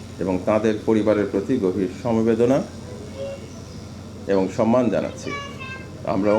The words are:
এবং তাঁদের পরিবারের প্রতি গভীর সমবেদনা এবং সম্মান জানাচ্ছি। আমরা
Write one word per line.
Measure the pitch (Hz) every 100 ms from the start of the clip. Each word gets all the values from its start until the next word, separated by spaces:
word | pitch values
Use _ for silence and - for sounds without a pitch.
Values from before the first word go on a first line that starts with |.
| - -
এবং | 90 92 98
তাঁদের | 107 110 104 -
পরিবারের | 110 104 104 98
প্রতি | 98 98 -
গভীর | 92 95 92 -
সমবেদনা | 123 113 113 113 120 135 - - - - - 523 554 554 571 - - - - - - - -
এবং | 98 92 -
সম্মান | 110 123 117
জানাচ্ছি। | 82 78 - - 571 - - - - - - -
আমরা | 98 104